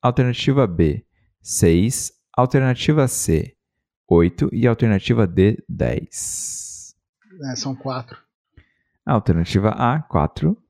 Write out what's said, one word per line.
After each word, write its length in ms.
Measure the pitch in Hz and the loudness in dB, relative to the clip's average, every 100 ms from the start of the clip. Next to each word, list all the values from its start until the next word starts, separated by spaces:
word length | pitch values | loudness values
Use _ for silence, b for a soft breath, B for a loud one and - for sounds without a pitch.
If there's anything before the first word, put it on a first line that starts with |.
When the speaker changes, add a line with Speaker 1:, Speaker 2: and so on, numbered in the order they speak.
Speaker 1:
Alternativa 640 | 123 123 123 120 - 135 120 | -2 0 0 0 0 2 0
B, 380 | 82 82 71 - _ _ _ | 2 0 0 -10 _ _ _
seis. 680 | - - 90 85 107 - - _ _ - | -12 0 4 4 2 -2 -10 _ _ -2
Alternativa 720 | 127 139 131 123 - 151 131 | 0 2 0 0 0 2 2
C, 460 | - - 80 - _ _ _ _ _ _ | -2 0 0 -2 _ _ _ _ _ _
oito. 400 | 85 87 - - | 4 4 2 -4
E 140 | - 120 | 0 0
alternativa 600 | 113 117 98 - 117 101 | 2 2 0 0 0 2
D, 360 | 92 98 110 - | 4 2 2 -8
dez. 1300 | - 60 - - - - - - - - - - _ _ _ _ 185 139 | -4 -2 -4 -8 -12 -10 -10 -10 -12 -16 -18 -20 _ _ _ _ -14 -10
Speaker 2:
É, 60 | 123 | -8
são 180 | 135 | -8
quatro. 420 | 131 135 127 120 - _ _ _ - _ _ _ _ | -8 -8 -8 -10 -20 _ _ _ -20 _ _ _ _
Speaker 1:
Alternativa 680 | - 120 - 82 85 - 107 | -2 -2 2 0 2 0 0
A, 300 | - 120 147 | 0 -2 -2
quatro. 540 | 151 90 73 - 151 214 _ | -2 -2 -2 -2 -2 -2 _